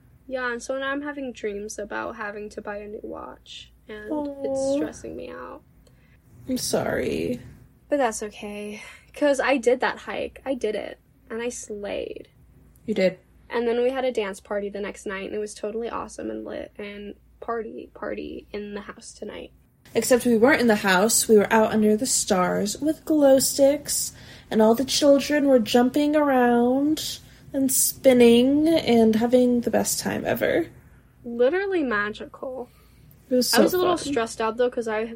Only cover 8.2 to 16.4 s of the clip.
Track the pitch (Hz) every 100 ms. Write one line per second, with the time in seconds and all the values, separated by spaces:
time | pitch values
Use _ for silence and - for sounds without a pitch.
8.2 | 214 - 208 208 208 208 - - _ -
9.2 | 294 277 233 269 240 247 208 - - -
10.2 | - - 262 262 214 208 - - _ _
11.2 | - 226 240 240 - 208 202 - - -
12.2 | - _ _ _ _ _ - 196 185 180
13.2 | _ _ - 233 240 240 247 269 254 226
14.2 | 196 - - 208 202 202 202 - 214 190
15.2 | 196 214 208 - 214 220 233 - 220 -
16.2 | 214 220